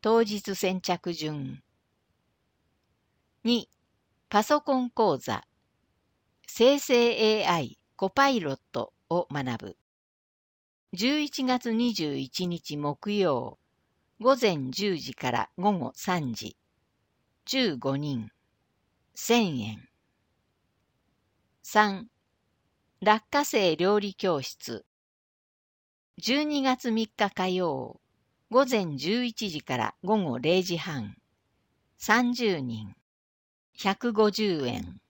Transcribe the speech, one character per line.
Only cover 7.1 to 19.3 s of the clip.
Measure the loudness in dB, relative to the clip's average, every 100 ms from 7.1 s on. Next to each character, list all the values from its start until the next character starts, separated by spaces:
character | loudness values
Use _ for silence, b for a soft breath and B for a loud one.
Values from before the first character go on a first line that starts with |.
| 2 2 2
ー | 2
ア | 0
イ、 | -2 -10 _ -6
コ | -4
パ | 2 2
イ | 2
ロ | -2
ッ | -6 _
ト | -8 -8 _ _
を | -2 -2
学 | -4 -4 -6
ぶ。 | -8 -16 _ _ _ _ _ _ _ _ _ _ _
十 | -2 0 0
一 | -2 -4
月 | -2 -2 0
二 | 0 0
十 | -2 -4 -4
一 | -8 -6 -6
日 | -6 -8 -6
木 | -4 -4 -4
曜、 | 0 2 0 -4 -12 _ _ _ _ _ _
午 | 2 4
前 | 2 0 -4
十 | -4 -2 -4
時 | -6
か | -8 -4
ら | -2 -4 -2
午 | 0
後 | 0 -4 -8
三 | -4 -2 -2
時。 | -6 -10 -14 _ _ _ _ _ _ _ _
十 | -4 0 0 0
五 | -2 -2
人、 | -2 -4 -6 _ _ _ _ _ _ _ _
千 | -12 2